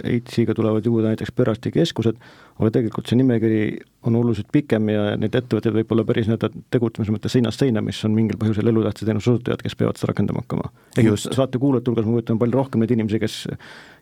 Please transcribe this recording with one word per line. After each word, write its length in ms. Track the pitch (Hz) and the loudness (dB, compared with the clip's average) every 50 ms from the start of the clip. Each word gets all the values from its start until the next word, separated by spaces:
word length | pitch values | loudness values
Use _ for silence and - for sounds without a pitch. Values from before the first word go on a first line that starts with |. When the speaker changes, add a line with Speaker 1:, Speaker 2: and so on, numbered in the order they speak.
| - - | -4 -2
Speaker 1:
aids-iga 460 | - 120 120 - - - 113 110 107 | -2 -2 -4 -4 -2 0 0 0 2
tulevad 300 | - 113 110 110 110 101 120 | 0 0 0 0 0 0 0
juurde 220 | 117 113 110 110 | 0 2 2 0
näiteks 240 | 110 - 104 - - | 0 -2 -4 -6 -2
perearstikeskused, 840 | - 127 - 107 - - 113 - - 170 165 - - 110 113 113 - - - - - - - _ - | 0 0 0 0 -2 -4 -4 0 0 0 0 0 0 0 0 -2 -2 -8 -20 -20 -20 -20 -14 _ 0
aga 80 | 104 110 | 0 2
tegelikult 380 | 107 131 117 107 - - - - | 2 2 0 -2 -4 -6 -4 0
see 80 | - 123 | 2 2
nimekiri 440 | 131 131 120 113 107 113 110 107 107 - - - - _ _ _ - 120 | 4 4 2 2 2 0 0 0 0 -2 -4 -8 -12 _ _ _ -2 0
on 80 | 113 | 0
oluliselt 320 | 117 120 120 113 98 104 - - | 2 2 0 0 -2 -4 -2 0
pikem 320 | 151 147 - 117 107 110 107 107 | 0 0 2 0 0 2 2 0
ja 240 | 104 104 104 107 113 | 0 0 0 0 0
neid 160 | - 107 - | -2 0 0
ettevõtteid 400 | 127 123 - 120 107 - 113 104 | -2 -2 0 -2 0 0 0 0
võib 160 | 110 110 - | 0 0 2
olla 140 | 113 113 110 113 | 2 0 2 2
päris 220 | 120 120 110 104 | 0 0 0 0
nii-öelda 220 | 113 107 - 110 - - - - | 0 0 -2 -4 -4 -6 -8 -2
tegutsemise 400 | - 127 120 113 - - 113 98 | -2 0 0 0 -2 -2 -2 -2
mõttes 240 | 110 101 - 110 - | -2 -2 -2 0 2
seinast 240 | 127 117 107 - - | 2 2 2 0 0
seina, 240 | 139 135 110 107 104 | 2 2 2 0 -2
mis 160 | 104 101 - - 110 | -4 -4 -4 -2 0
on 80 | 107 | 2
mingil 240 | 110 113 107 - - | 2 2 0 0 0
põhjusel 320 | 107 110 107 104 107 117 | 0 0 0 2 2 2
elutähtsa 380 | 113 113 104 104 98 - 101 107 | 2 2 2 0 -2 -4 -2 -2
teenuse 240 | 107 104 - 123 120 | -2 0 2 2 2
osutajad, 320 | 110 - - - - - | 2 0 -2 -4 -4 -4
kes 100 | - - | -6 -4
peavad 240 | - 117 113 - - | -2 0 -2 -2 -2
seda 140 | - - - | -2 -2 0
rakendama 320 | - 101 - - - - | 0 0 -2 -2 -4 -6
hakkama. 260 | - - - - - - _ _ _ - | -6 -6 -6 -6 -6 -10 _ _ _ 0
Ehk 160 | 131 113 113 | 2 4 4
Speaker 2:
Just. 220 | 104 101 - - - | 4 2 -2 -4 -2
Speaker 1:
saate 240 | 123 135 131 135 120 | 0 0 0 0 0
kuulajate 320 | 135 143 135 120 117 127 | 0 2 2 2 0 0
hulgas, 160 | 113 113 107 107 | 0 0 0 0
ma 120 | 117 120 | 0 0
kujutan, 200 | 117 - 117 104 | 0 0 0 0
palju 200 | 120 120 110 123 | 0 2 2 0
rohkem 240 | - - - 113 113 | 0 0 0 0 2
neid 100 | 107 123 | 2 2
inimesi, 240 | 113 110 107 107 110 | 0 0 0 0 -2
kes, 200 | 104 107 - - - - - - - - - - - - - - | -2 -2 -6 -6 -10 -10 -10 -10 -12 -18 -20 -20 -20 -20 -20 -10